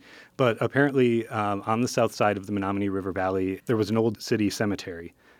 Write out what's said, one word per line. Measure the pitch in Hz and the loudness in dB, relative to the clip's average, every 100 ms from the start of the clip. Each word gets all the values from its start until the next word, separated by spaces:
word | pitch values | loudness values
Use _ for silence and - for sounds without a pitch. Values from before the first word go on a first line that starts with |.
| - - - - | -10 -20 -20 0
but | 127 110 | 2 2
apparently, | 117 131 143 135 123 117 110 | 0 2 2 4 4 2 0
um, | 110 104 101 107 | -2 -2 -2 -2
on | 113 | 0
the | 123 | 0
south | - 113 | 2 0
side | - 107 98 | 2 0 0
of | 98 | -4
the | |
Menominee | 101 98 101 101 | -4 -2 -2 -2
River | 95 95 | -2 -4
Valley, | 90 95 95 95 95 - | -2 -2 0 -2 -4 -2
there | 113 | 0
was | 101 | 2
an | 113 | 2
old | 113 104 | 2 -2
city | - 113 104 | -2 0 0
cemetery. | - 107 95 - 82 85 - _ | 0 -2 -2 -6 -12 -14 -18 _